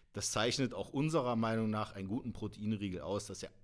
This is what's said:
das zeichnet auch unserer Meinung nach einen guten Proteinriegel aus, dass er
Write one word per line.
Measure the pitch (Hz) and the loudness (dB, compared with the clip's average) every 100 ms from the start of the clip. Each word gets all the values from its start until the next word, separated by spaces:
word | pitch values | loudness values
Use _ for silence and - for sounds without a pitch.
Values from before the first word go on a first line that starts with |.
| _ | _
das | 101 - | -6 0
zeichnet | 110 117 123 127 | 2 4 4 0
auch | 95 98 | 0 -2
unserer | 120 156 160 123 117 | 0 2 4 4 4
Meinung | 113 113 110 | 4 2 2
nach | 107 104 | 0 -2
einen | 101 98 | -4 -4
guten | 113 123 | -4 -4
Proteinriegel | - 107 104 104 107 101 87 | -6 -6 -4 -2 0 -2 -4
aus, | 73 98 - | -2 -2 -4
dass | 95 | -8
er | - - | -12 -10